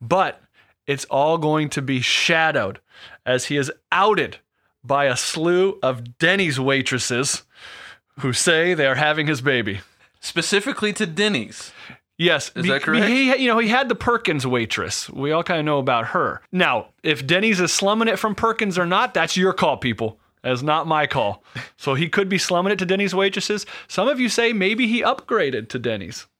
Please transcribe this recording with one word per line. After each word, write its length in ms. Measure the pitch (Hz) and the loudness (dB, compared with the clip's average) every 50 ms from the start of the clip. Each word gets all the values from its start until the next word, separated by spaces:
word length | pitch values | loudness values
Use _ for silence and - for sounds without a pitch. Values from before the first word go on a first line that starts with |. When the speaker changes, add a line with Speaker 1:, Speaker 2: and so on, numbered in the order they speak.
Speaker 1:
but 400 | 123 113 175 190 180 143 - - _ _ _ _ _ _ _ _ _ | -2 2 2 2 2 0 -2 -8 _ _ _ _ _ _ _ _ _
it's 180 | - 139 139 - | -4 -4 -4 -4
all 300 | - 139 135 143 156 165 160 | -2 0 2 4 4 2 2
going 300 | 151 151 151 156 151 143 | 2 2 2 2 0 -2
to 120 | - 151 | -2 -4
be 180 | 135 131 135 127 | -2 -2 -2 0
shadowed 800 | 113 - - - - 170 170 160 160 156 147 127 107 92 - - _ _ - - - - - - - | 0 0 0 2 2 2 2 2 2 2 2 0 -2 -2 -4 -10 _ _ -20 -20 -20 -20 -20 -8 -2
as 200 | 123 127 127 - | -2 0 0 0
he 100 | - 143 143 | -2 -2 -2
is 120 | 131 - - - _ _ | -2 -2 -6 -12 _ _
outed 460 | 170 180 196 214 208 175 127 - - - _ _ _ _ _ _ _ _ | 2 4 4 4 4 2 0 -2 -6 -14 _ _ _ _ _ _ _ _
by 220 | - 120 139 143 143 | -4 -2 0 2 2
a 120 | 135 123 | 2 0
slew 600 | - - - - 165 156 175 175 180 190 196 190 - | 0 -4 -4 -4 0 0 2 4 4 2 2 0 0
of 340 | - 131 127 117 120 123 - - | -2 -2 -2 -2 -8 -14 -4 0
Denny's 400 | 160 170 190 196 190 156 131 135 | 2 2 2 2 2 0 0 0
waitresses 840 | 131 135 135 135 127 - 131 120 - - 123 120 135 - - - - _ _ - - - - - - - - - _ _ _ - | 2 2 2 2 0 0 -2 -2 -2 -2 0 0 0 -2 -4 -6 -8 _ _ -20 -20 -20 -20 -18 -20 -20 -20 -20 _ _ _ -6
who 120 | - 131 | -4 -2
say 400 | 120 - - 175 165 160 170 180 | -2 0 2 4 4 4 4 2
they 140 | 180 156 139 | 2 2 2
are 80 | 135 131 | 2 2
having 320 | 135 151 151 156 156 151 | 2 2 2 2 0 0
his 140 | 151 151 123 | 0 -2 0
baby. 380 | 123 143 131 120 104 101 98 98 - - _ _ _ _ _ _ | 0 2 2 2 0 -2 -6 -8 -10 -16 _ _ _ _ _ _
Speaker 2:
Specifically 720 | - - - 165 156 - 202 208 202 277 - - 214 208 202 | -14 -8 -6 -4 -2 0 0 0 0 -2 -4 -2 -2 -2 -2
to 120 | - 214 | -2 -4
Denny's. 680 | 170 156 185 208 214 196 127 104 - - - - - - - - - - - _ _ _ - | -4 -2 -2 0 0 0 -2 -4 -8 -12 -16 -18 -18 -18 -20 -20 -20 -20 -20 _ _ _ 0
Speaker 1:
Yes. 320 | 165 175 160 139 - - - | 2 2 2 0 -2 -6 -6
Speaker 2:
Is 80 | - 170 | -4 -2
Speaker 1:
Be-, 40 | 180 | 0
Speaker 2:
that 120 | 135 - | 0 0
correct? 240 | - 214 - 240 202 214 | 0 0 2 2 4 4
Speaker 1:
he, 260 | 247 269 269 254 269 | 2 2 2 2 2
you 120 | 262 262 240 | 2 2 2
know, 100 | 220 226 | 2 2
he 100 | 233 208 | 2 2
had 200 | 240 262 277 247 | 2 2 2 0
the 60 | 240 | -2
Perkins 520 | - - 240 240 220 - 185 156 143 127 | -2 0 0 0 0 0 -2 -2 0 0
waitress. 640 | 127 127 120 110 107 - 107 85 80 - - - - | 0 0 0 0 -2 -4 -4 -4 -4 -6 -6 -8 -8
We 220 | - 139 135 147 | -8 -6 -2 0
all 100 | 156 170 | 0 0
kinda 200 | 170 - 180 160 | 0 0 -2 0
know 160 | 151 151 147 139 | 0 0 0 0
about 300 | 131 139 123 117 113 - | 2 2 0 0 0 0
her. 320 | - 180 143 101 - - - _ | 0 0 0 0 -2 -6 -8 _
Now, 380 | 185 185 175 147 127 110 - - _ _ | 0 2 2 2 2 0 -4 -8 _ _
if 240 | - 160 151 127 135 | -2 -2 -2 0 0
Denny's 340 | 135 170 190 220 226 208 180 | 0 2 2 2 2 2 2
is 120 | 180 156 | 2 0
slumming 360 | - - 196 196 214 220 226 226 | 0 0 0 2 2 2 2 0
it 100 | 202 - | 0 0
from 160 | - 220 202 | -2 -2 -2
Perkins 440 | - 226 226 220 - 220 196 165 185 | 0 0 0 0 0 -2 -2 0 0
or 80 | 175 | 0
not, 260 | 170 185 208 247 247 - | 2 2 2 0 0 0
that's 220 | 175 165 160 - | 0 0 0 2
your 160 | 185 185 190 | 2 2 2
call, 240 | 180 - 190 156 135 | 2 2 0 0 0
people. 420 | - - 123 110 - 113 107 - _ _ _ _ _ | 0 -2 -4 -2 -2 -4 -6 -6 _ _ _ _ _
That's 200 | - 127 127 120 | -4 -4 -2 -2
not 240 | 139 151 151 160 151 | 0 0 0 0 0
my 200 | 160 156 151 147 | 0 0 0 0
call. 380 | 139 - 135 110 101 98 - _ - - 120 - - - | 0 0 0 -2 -2 -4 -6 _ -16 -14 -14 -14 -14 -18
So 160 | - - 143 135 | -6 -4 -2 0
he 140 | 139 175 156 | 0 0 0
could 200 | - 202 196 185 | 0 0 0 2
be 80 | 196 170 | 0 0
slumming 340 | - - 180 175 180 196 | 0 0 0 0 2 0
it 60 | 208 190 | 0 0
to 80 | 190 | 0
Denny's 280 | 175 190 196 202 190 185 | 0 0 0 0 0 0
waitresses. 520 | 190 196 196 196 202 - - 208 202 - - - - - - | 2 0 0 0 -2 -2 -2 -4 -4 -6 -10 -14 -18 -16 -6
Some 200 | - 185 202 269 | -2 0 0 2
of 100 | 294 247 | 2 2
you 120 | 247 220 | 0 0
say 240 | - 240 233 233 233 | 2 2 0 2 2
maybe 320 | 202 185 196 226 233 254 | 2 0 0 2 0 0
he 160 | 214 233 214 | 0 0 0
upgraded 680 | - 226 262 - - - 247 208 160 139 127 110 113 - | 0 0 -2 -2 -4 -2 0 0 0 0 -2 -4 -6 -6
to 100 | - 127 | -6 -4
Denny's. 480 | 117 120 110 101 92 - 113 - - - _ | -4 -4 -4 -4 -6 -10 -14 -14 -18 -20 _